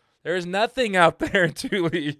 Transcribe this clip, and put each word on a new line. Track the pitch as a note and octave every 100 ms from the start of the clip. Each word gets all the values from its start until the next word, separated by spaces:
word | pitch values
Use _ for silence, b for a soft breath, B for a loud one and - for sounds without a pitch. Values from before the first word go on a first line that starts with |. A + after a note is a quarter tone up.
| _ _
There | D3 F3+
is | F3
nothing | F#3+ A#3 - A#3 F#3
out | E3 -
<laughs> |
there | D#4 D4+ E3+
in |
Tule. | - C4 G#3 E3 E3 D3